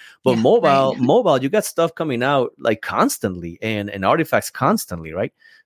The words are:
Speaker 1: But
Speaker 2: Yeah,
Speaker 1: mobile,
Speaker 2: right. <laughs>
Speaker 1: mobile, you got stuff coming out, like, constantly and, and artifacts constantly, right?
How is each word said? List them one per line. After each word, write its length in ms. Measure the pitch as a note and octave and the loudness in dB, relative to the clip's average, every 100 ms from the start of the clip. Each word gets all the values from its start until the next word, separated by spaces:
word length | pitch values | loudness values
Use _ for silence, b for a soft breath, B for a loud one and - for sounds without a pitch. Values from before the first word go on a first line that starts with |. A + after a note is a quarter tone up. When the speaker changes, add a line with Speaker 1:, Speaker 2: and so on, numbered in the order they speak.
| B B | B B
Speaker 1:
But 140 | C3 A#2 | 0 2
Speaker 2:
Yeah, 40 | |
Speaker 1:
mobile, 500 | B2+ A3+ D3+ C3+ C3+ | 4 4 4 4 2
Speaker 2:
right. 60 | - | 0
<laughs> 0 | |
Speaker 1:
mobile, 420 | B2 G#3+ G#3 C3+ | 2 4 4 2
you 60 | C3+ | 2
got 160 | G#3 - | -2 -2
stuff 280 | - E3 - | -2 -2 -2
coming 280 | D#3+ A#2+ | -4 -2
out, 300 | B2+ C#3+ A#2+ - | 0 0 0 -2
like, 240 | C3 G#2+ | -2 -2
constantly 800 | - A2+ B3 - G#2 F2+ E2+ E2+ | -2 -2 -2 -2 -6 -6 -10 -8
and, 280 | A2 G#2 G2+ | -6 -4 -6
and 160 | G2 G2 | -4 0
artifacts 440 | D#3+ D#3 A2 - | 0 0 -2 -2
constantly, 640 | - C3 A3 - F2 D#2+ | -2 -2 -2 -4 -12 -10
right? 220 | E2 A#2 _ b b | -6 -8 _ b b